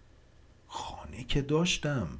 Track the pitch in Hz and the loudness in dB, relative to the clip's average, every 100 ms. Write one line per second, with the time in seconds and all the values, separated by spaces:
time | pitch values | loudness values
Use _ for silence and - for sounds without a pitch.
0 | - - - - - - - - - - | -20 -20 -20 -20 -20 -20 -14 -10 -10 -10
1 | - 107 127 147 135 156 180 - 151 147 | -12 -10 0 2 4 4 4 2 0 0
2 | 185 | -2